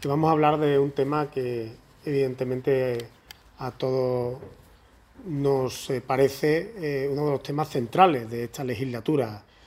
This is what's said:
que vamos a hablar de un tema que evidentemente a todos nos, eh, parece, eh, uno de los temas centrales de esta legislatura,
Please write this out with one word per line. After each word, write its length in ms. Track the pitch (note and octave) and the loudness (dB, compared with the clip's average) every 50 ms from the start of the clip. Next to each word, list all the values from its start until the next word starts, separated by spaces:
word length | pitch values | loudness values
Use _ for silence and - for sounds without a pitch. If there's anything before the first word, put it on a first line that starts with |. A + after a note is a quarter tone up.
que 80 | - C#3+ | -4 -2
vamos 200 | C#3 D3+ D#3 D#3+ | 0 2 4 4
a 40 | D#3+ | 4
hablar 260 | D3+ D3+ D3+ D3+ D3+ | 6 6 4 4 4
de 220 | D3+ D3 C#3+ C#3 | 2 4 4 4
un 100 | C#3 D3 | 2 2
tema 400 | D3 - C3+ C#3 D3 D3+ D3 D3 | 0 0 0 0 0 -2 -2 -2
que 400 | - C3+ B2+ B2 A#2+ A#2 A2+ A2+ A#2+ - - - - - - | -4 -4 -4 -4 -4 -4 -6 -8 -12 -16 -20 -20 -20 -12 -8
evidentemente 920 | D#3 C#3+ C#3 C3+ C3 B2 B2+ C3 B2+ B2+ B2+ B2+ C#3+ C3+ C3 B2+ B2+ A#2+ A#2 A#2+ A#2 - - _ - - _ _ - _ - | -2 0 0 0 0 -2 -4 -4 -4 -4 -2 0 0 2 2 2 0 -2 -4 -6 -10 -16 -20 _ -20 -20 _ _ -20 _ -10
a 120 | C#3 B2+ | -10 -10
todos 680 | - - C#3 C3 C3 C3 B2+ B2+ B2+ B2 A#2+ B2 B2+ C#3+ - - - - - - - _ _ _ _ _ _ _ _ C4+ B3 | -8 -4 -4 -2 0 0 0 0 0 -2 -2 -4 -6 -10 -14 -20 -20 -20 -20 -20 -20 _ _ _ _ _ _ _ _ -18 -10
nos, 640 | F#3 D3 C#3 C#3 C#3 C#3 C3+ B2+ B2 - - - - | -6 -4 0 2 2 4 4 2 -2 -4 -8 -6 -4
eh, 100 | C3+ B2 | -4 -4
parece, 720 | - - C3 C3 C#3 C3 C3+ - - D3+ D3+ E3 - - A#3 | -2 -2 2 4 4 4 4 0 0 2 2 2 0 -4 -10
eh, 320 | G3+ D#3+ D3 C#3+ C3+ C3+ C#3 | -8 -6 -4 -4 -2 -2 -2
uno 180 | C3+ C#3+ D3+ | -2 0 0
de 40 | D3 | 0
los 120 | C#3 C3 - | 0 -2 -2
temas 240 | - C#3+ D3 D#3 - | -4 -4 -4 -4 -2
centrales 600 | - C#3 A#2 A#2 - F3+ F#3+ F#3 D3+ B2 A2+ A2 | -2 -4 -4 -2 4 6 6 6 6 2 -2 -4
de 140 | A#2 A#2 A#2+ | -6 -6 -6
esta 220 | A2+ - - C#3 | -6 -6 -6 -4
legislatura, 800 | B2+ A#2+ G2+ C3+ C3+ A#2+ A#2 A2 - D#3 C#3+ A#2+ A2 G#2+ G#2 - _ _ - - | -4 -4 -4 -4 -4 -6 -6 -2 0 0 0 0 -2 -6 -12 -16 _ _ -20 -20